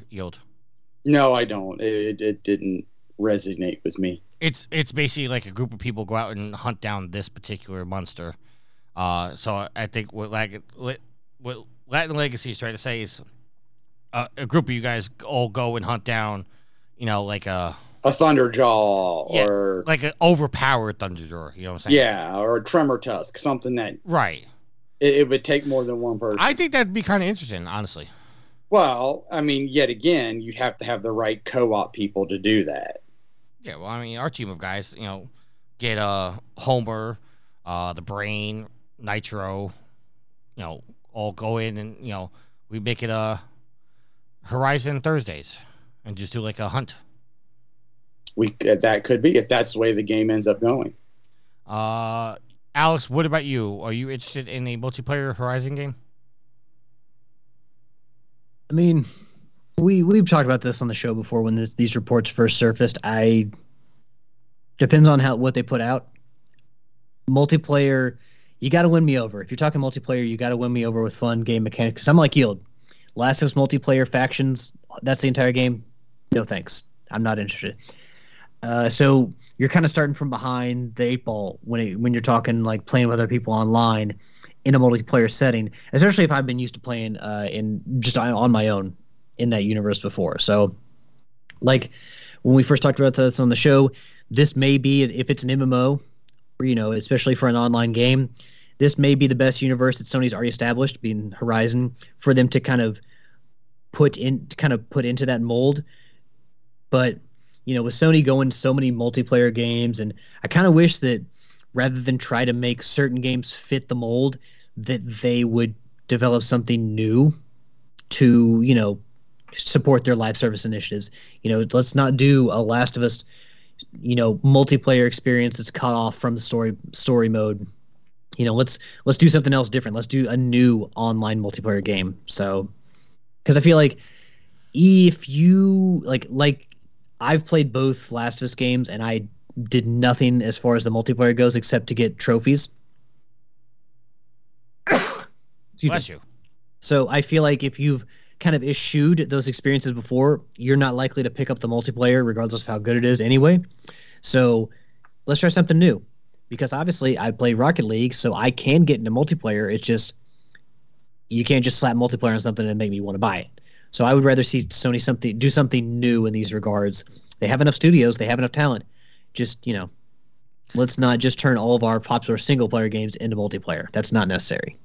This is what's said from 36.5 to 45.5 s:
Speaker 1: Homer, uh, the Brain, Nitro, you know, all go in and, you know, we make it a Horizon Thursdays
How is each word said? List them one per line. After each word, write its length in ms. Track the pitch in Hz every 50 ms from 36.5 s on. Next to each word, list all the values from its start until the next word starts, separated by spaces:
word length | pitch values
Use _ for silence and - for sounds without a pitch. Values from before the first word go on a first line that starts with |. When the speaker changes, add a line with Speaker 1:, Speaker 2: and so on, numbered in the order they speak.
| -
Speaker 1:
Homer, 640 | - - 135 131 123 113 110 110 110 110 113 113 - - - - - - - - - -
uh, 260 | 87 87 87 87 87 85
the 80 | 85
Brain, 640 | 85 - 101 101 101 104 107 104 104 107 107 110 110 - - - - - -
Nitro, 720 | - 120 104 104 110 - - 110 104 95 95 95 98 101 95 - - - - - - - - - - - - - - - - -
you 80 | - 95
know, 200 | 80 80 - - - - - - -
all 220 | - 113 107 107 95
go 240 | 98 110 110 117
in 200 | 113 110 113 104
and, 200 | 107 107 110 107 -
you 140 | - 120 101
know, 180 | 95 92 87 - - - - - - - -
we 100 | 107 110
make 240 | 101 120 117 - 123
it 80 | 113
a 300 | 110 110 110 110 110 - - - - - - - - - - - - - - - - - - - - - -
Horizon 560 | - - 127 135 135 143 147 120 147 143 135
Thursdays 580 | 127 160 160 147 113 - 80 71 69 -